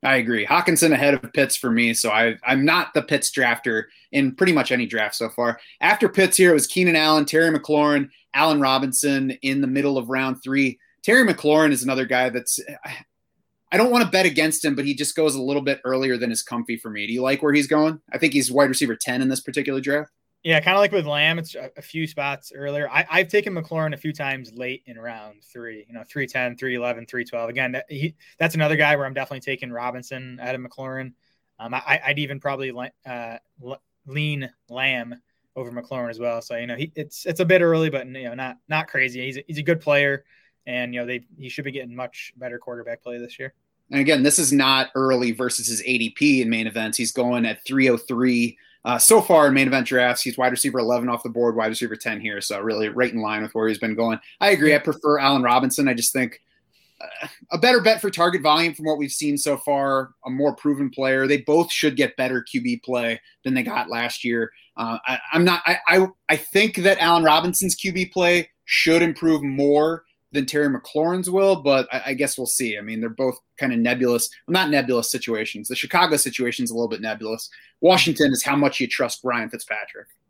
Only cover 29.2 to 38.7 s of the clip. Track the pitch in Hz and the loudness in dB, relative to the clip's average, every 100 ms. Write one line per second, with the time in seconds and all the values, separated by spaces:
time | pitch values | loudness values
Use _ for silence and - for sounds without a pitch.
29.2 | 135 131 - 131 127 117 123 123 123 131 | -8 -8 -6 -6 -6 -8 -8 -8 -12 -14
30.2 | 127 123 123 127 123 - 131 131 131 - | -14 -12 -8 -8 -10 -14 -12 -10 -12 -16
31.2 | _ _ _ _ 113 123 127 151 135 143 | _ _ _ _ -8 -8 -2 -2 0 -4
32.2 | 147 139 143 135 135 120 123 _ 135 120 | -4 -6 -6 -6 -8 -10 -14 _ -14 -12
33.2 | 117 113 _ _ 127 135 _ _ 143 139 | -12 -14 _ _ -18 -18 _ _ -12 -6
34.2 | 151 143 131 _ _ 123 135 127 120 120 | -4 -6 -8 _ _ -4 -2 -2 -6 -14
35.2 | _ _ _ - 120 120 120 131 120 113 | _ _ _ -14 -12 -12 -10 -8 -8 -6
36.2 | 120 117 - 117 120 120 160 - 151 - | -6 -6 -8 -10 -8 -8 -8 -8 -12 -10
37.2 | - 165 180 185 170 160 160 139 127 131 | -8 -2 4 4 6 4 2 -2 -8 -12
38.2 | 123 123 131 123 _ | -12 -8 -10 -12 _